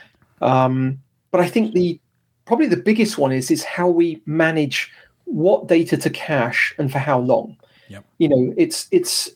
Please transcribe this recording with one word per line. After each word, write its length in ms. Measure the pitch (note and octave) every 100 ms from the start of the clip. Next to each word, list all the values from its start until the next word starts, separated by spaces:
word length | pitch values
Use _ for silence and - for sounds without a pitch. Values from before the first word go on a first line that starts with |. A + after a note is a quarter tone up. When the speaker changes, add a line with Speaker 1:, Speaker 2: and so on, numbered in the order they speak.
| - _ _ -
Speaker 1:
Um, 580 | - C3 C3 C3 C3 C3+ - _ _
but 100 | F#3
I 80 | F3
think 240 | A3+ G#3+
the, 260 | F3+ F3+ E3+ _ _ _ _ -
probably 220 | A#3 D4+
the 100 | F3
biggest 400 | - A3 A3 -
one 160 | C#3
is, 180 | C3 C3
is 140 | D#3 -
how 240 | - F3+
we 320 | E3+ E3+ D#3+ -
manage 640 | D#3 D#3+ D#3+ C#3+ C3+ - - _ _ -
what 420 | B3 E3+ G#3+ -
data 300 | E3 E3 D3
to 120 | D#3
cache 640 | - - D3 A#2+ C3 - -
and 120 | C#3+
for 100 | C#3
how 200 | C3+ C3
long. 380 | B2 A#2 A2 - _ _ -
Speaker 2:
Yep. 160 | G2 - -
Speaker 1:
You 100 | D#3+
know, 240 | C3+ B2+ -
it's, 320 | E3+ - -
it's, 380 | F#3 F3 - -